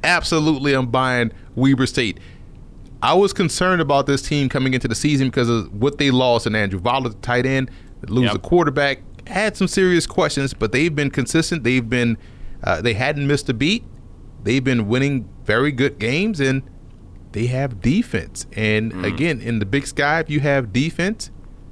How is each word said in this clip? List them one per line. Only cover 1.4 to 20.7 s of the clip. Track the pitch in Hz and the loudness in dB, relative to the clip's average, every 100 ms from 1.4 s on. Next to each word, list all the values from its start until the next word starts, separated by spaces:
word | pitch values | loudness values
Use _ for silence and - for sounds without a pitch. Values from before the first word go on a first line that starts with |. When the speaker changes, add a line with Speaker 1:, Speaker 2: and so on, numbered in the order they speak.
| - | -10
Speaker 1:
Weber | - 135 135 131 | 2 4 4 2
State. | - 113 - - - - - - - - - | 0 -2 -4 -14 -20 -20 -20 -20 -18 -18 -2
I | 120 | 2
was | 170 196 | 4 4
concerned | - 175 - 185 180 | 2 0 2 2 2
about | 147 139 139 | 4 2 2
this | 139 | 0
team | - 147 135 | 0 0 0
coming | 143 131 | 0 0
into | 131 123 | 0 -2
the | |
season | 110 147 143 131 | 0 2 2 2
because | 131 120 | 2 2
of | 117 90 | 0 -2
what | 101 131 143 | 0 -2 2
they | 139 | 2
lost | 127 127 117 113 | 4 4 4 2
in | |
Andrew | 107 101 92 | 0 0 0
Volley, | 101 131 123 | 0 0 -2
the | 98 | -6
tight | - 123 127 | -2 0 2
end, | 135 131 - - - - | 0 -2 -8 -20 -16 -2
lose | 120 120 | 0 2
Speaker 2:
Yep. | |
Speaker 1:
a | 104 | 0
quarterback, | - 175 156 139 143 131 - - - | 2 4 4 2 0 -2 -8 -18 -6
had | 185 214 - | -2 -2 0
some | 190 | -2
serious | - 185 175 - | 2 4 4 2
questions, | - 156 139 135 | 0 0 0 -4
but | - 110 | -2 -2
they've | 123 170 | 2 0
been | 147 139 | 0 0
consistent. | - 123 160 160 170 | 0 0 0 0 -2
They've | 117 127 117 | 0 0 0
been, | 123 120 110 - - - - | 0 0 0 -6 -14 -12 -6
uh, | - 85 | -2 0
they | 117 | 0
hadn't | 107 131 151 139 | 0 -2 0 0
missed | 143 - | 0 0
a | |
beat. | 113 143 226 - - - - - - | 0 0 0 -4 -18 -20 -20 -20 -8
They've | 101 131 | 0 0
been | 131 123 104 | 2 0 2
winning | 123 139 139 101 - | 2 2 0 -6 -14
very | - 113 143 | 0 2 2
good | 131 139 - | 2 0 0
games, | 110 143 208 185 | -2 0 0 0
and | 135 135 - - - - - - - | 0 0 -4 -18 -20 -20 -20 -20 -10
they | 98 120 | -4 -2
have | 127 139 104 | -2 -4 -2
defense. | 110 180 240 104 - - - | 0 2 0 -4 -6 -12 -12
And | - 107 107 110 | -4 0 0 0
Speaker 2:
Mm. | 92 90 | -4 -4
Speaker 1:
again, | 85 165 135 | -2 -2 -2
in | 113 117 | -2 -2
the | 98 | 0
Big | 139 139 | -2 -2
Sky, | - 143 160 | -2 0 0
if | 160 | 0
you | 147 | 0
have | 147 139 120 | 2 0 0